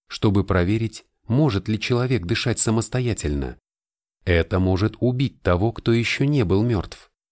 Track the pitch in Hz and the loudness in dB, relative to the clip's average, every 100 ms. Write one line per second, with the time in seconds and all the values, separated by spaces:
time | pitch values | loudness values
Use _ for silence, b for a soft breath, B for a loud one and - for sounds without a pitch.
0 | - - 110 98 92 92 87 113 113 - | -16 -2 2 2 2 2 2 0 -2 -8
1 | - _ - 123 156 101 107 110 - 120 | -18 _ -4 0 2 0 -2 -4 0 0
2 | 127 117 87 113 120 107 - 110 - 127 | 0 -2 -2 -2 -2 -2 0 0 0 -2
3 | 120 - 76 71 64 - _ _ _ _ | -2 -4 -4 -4 -6 -10 _ _ _ _
4 | _ _ - 85 - 92 92 92 107 - | _ _ 0 0 2 0 2 2 0 0
5 | 120 127 131 - 92 87 113 - - 117 | -2 0 -2 -2 0 2 0 -2 0 2
6 | 110 - 139 147 87 95 120 101 - - | 0 0 2 2 2 2 2 -2 -4 -12
7 | - _ _ | -20 _ _